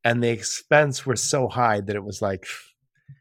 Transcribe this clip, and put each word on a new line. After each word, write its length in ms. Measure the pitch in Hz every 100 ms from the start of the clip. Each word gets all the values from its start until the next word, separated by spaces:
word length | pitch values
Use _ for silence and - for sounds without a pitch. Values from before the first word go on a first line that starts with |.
And 220 | 117 120
the 60 | 120
expense 760 | 113 - - _ 151 147 131 135
was 160 | 117
so 240 | - 143 120
high 360 | 127 120 104
that 120 | 98
it 80 | 104
was 180 | 101 95
like, 260 | 104 95 - - - _ _ _ - -